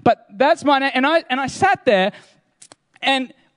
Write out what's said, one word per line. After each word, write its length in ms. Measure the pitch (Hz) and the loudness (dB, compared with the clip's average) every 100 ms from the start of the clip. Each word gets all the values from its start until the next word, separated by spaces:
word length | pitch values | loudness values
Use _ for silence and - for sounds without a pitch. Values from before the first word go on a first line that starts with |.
but 240 | - 220 _ 202 | 0 0 _ -2
that's 280 | 269 330 | 0 0
my 140 | 277 277 | 0 0
name, 140 | 269 | 0
and 140 | 247 277 | -2 0
I, 160 | 330 - | 0 -2
and 140 | 254 | -6
I 60 | 262 | -6
sat 380 | - 381 370 - | -2 -2 0 2
there, 260 | 202 185 - _ _ _ _ - - _ - | 2 0 -4 _ _ _ _ -20 -20 _ -8
and 320 | 254 269 254 - _ | -2 -2 -4 -14 _